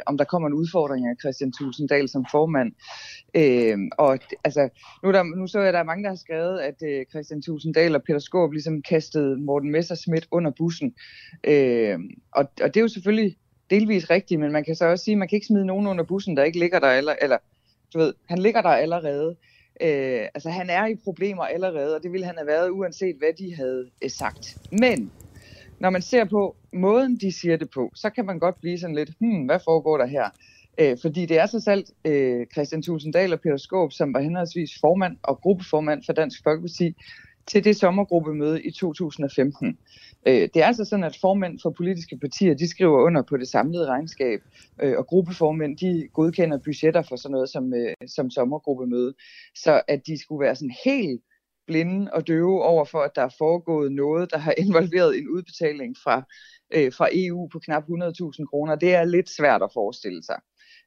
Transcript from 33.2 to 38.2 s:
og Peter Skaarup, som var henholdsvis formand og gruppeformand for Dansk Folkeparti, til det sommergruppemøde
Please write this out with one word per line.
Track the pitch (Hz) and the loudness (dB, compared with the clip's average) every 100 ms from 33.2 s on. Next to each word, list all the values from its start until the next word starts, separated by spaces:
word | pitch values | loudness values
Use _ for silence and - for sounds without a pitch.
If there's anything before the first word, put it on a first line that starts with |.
| 190 | 2
og | 160 | 0
Peter | 165 139 | 0 -2
Skaarup, | - 190 156 | -2 0 0
som | - 147 | 0 -2
var | 131 | 0
henholdsvis | 151 175 170 190 151 - | -2 -2 -4 -4 -8 0
formand | 151 185 185 - | 2 4 0 -2
og | - 135 | -4 0
gruppeformand | 180 185 180 156 151 147 - | 0 0 0 -2 0 -2 -2
for | |
Dansk | 156 151 - | 0 -2 -2
Folkeparti, | 151 156 175 - 170 - - - - _ - | -2 0 -4 -2 -2 -2 -14 -20 -20 _ -2
til | 208 | 2
det | 202 208 | 4 4
sommergruppemøde | 185 190 196 170 | 4 2 2 0